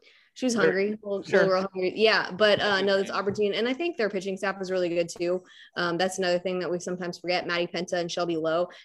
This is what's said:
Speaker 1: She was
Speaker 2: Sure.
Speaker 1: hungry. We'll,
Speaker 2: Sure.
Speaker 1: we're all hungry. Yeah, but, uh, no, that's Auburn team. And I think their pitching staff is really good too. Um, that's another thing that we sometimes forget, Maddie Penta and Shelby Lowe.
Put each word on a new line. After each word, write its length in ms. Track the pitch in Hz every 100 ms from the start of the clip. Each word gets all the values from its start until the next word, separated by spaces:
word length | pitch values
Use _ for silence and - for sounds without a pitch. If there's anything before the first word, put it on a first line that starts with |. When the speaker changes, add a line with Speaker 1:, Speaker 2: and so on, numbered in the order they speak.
| - _ _ -
Speaker 1:
She 100 | 254
was 80 |
Speaker 2:
Sure. 80 | 226
Speaker 1:
hungry. 380 | 185 185 208 214
We'll, 220 | 208 196
Speaker 2:
Sure. 240 | - 196 180
Speaker 1:
we're 80 | 185
all 120 | 196
hungry. 200 | 185 185 -
Yeah, 340 | 220 190 -
but, 300 | 185 214 196
uh, 200 | 208 196
no, 160 | 196 196
that's 120 | 196
Auburn 240 | 175 196
team. 200 | 196 208 185
And 120 | 233
I 60 |
think 240 | 262 349 339
their 100 | 208
pitching 300 | 202 190 190
staff 240 | 196 190
is 80 | 185
really 200 | 185 180
good 200 | 175 170
too. 320 | - 175 185 - - - -
Um, 220 | 175 170
that's 220 | 185 185
another 180 | 185 175
thing 220 | 185 180
that 100 | 160
we 80 | 175
sometimes 400 | 185 180 175 175
forget, 300 | 170 180 165
Maddie 180 | 175 175
Penta 280 | 175 180
and 180 | 180 170
Shelby 260 | 180 175 160
Lowe. 320 | 160 165 175 -